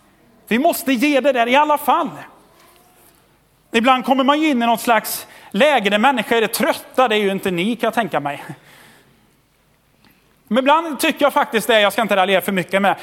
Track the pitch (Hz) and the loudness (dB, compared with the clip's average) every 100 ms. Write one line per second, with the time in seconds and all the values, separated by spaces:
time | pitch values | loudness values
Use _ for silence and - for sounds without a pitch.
0 | _ _ _ _ - 226 330 - - 247 | _ _ _ _ -4 0 0 0 -2 0
1 | 294 269 277 254 233 269 302 294 - 320 | 2 2 2 0 2 2 2 0 0 0
2 | 262 143 - - _ _ _ _ _ _ | -2 -8 -20 -20 _ _ _ _ _ _
3 | _ _ _ _ _ _ _ 226 247 254 | _ _ _ _ _ _ _ 0 2 0
4 | - 269 262 294 311 240 233 226 - 220 | 0 0 2 2 0 0 0 -2 0 0
5 | - - - - - 196 294 262 196 208 | 0 -12 -14 -20 -8 0 2 2 0 2
6 | 262 247 - 233 214 - 311 - - - | 2 0 0 0 0 -2 -2 -4 -4 0
7 | 247 214 196 196 196 170 202 226 226 220 | 0 2 0 -2 -4 -4 -4 -2 -2 -2
8 | 170 151 143 143 - 139 - - - _ | -2 -4 -6 -10 -14 -18 -20 -20 -20 _
9 | _ _ _ _ _ _ _ _ _ _ | _ _ _ _ _ _ _ _ _ _
10 | _ _ _ _ - 233 262 311 339 254 | _ _ _ _ -4 -2 2 2 0 -2
11 | 311 302 285 294 - 220 214 220 202 - | -2 0 0 0 -2 -2 2 2 2 0
12 | 208 196 185 185 - 190 - 196 196 - | 0 0 2 0 0 -4 -2 0 0 -2